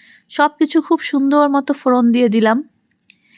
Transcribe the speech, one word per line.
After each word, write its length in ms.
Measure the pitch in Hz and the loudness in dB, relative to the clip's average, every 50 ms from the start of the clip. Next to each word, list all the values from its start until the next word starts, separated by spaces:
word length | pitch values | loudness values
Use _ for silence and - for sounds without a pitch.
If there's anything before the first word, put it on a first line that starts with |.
| _ _ - _ _ _ | _ _ -20 _ _ _
সব 220 | - - 294 294 294 _ | -4 -2 -2 -2 0 _
কিছু 220 | 320 302 - 320 285 | -4 -2 0 -2 -2
খুব 160 | - 339 320 | 0 -4 -4
সুন্দর 480 | - - - 277 277 277 285 294 294 285 | -4 -4 -4 -2 0 0 2 2 2 2
মতো 260 | 277 277 277 - 277 | 0 -2 -2 -4 -6
ফোড়ন 380 | - - 262 247 247 240 233 226 | -4 -2 0 0 2 2 2 2
দিয়ে 160 | 247 247 226 | 2 2 2
দিলাম। 400 | 208 226 214 214 226 262 302 - _ _ _ _ _ _ _ _ _ _ _ _ _ | 2 2 2 2 0 -2 -4 -8 _ _ _ _ _ _ _ _ _ _ _ _ _